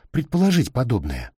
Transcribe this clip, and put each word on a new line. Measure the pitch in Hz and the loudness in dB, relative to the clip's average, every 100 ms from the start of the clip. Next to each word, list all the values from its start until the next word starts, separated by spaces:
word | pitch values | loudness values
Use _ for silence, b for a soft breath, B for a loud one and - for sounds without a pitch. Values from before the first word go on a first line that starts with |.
| B | B
предположить | - - 175 196 175 - | -6 -2 2 2 2 0
подобное. | 127 120 107 71 64 58 | -2 -2 -2 -2 -8 -10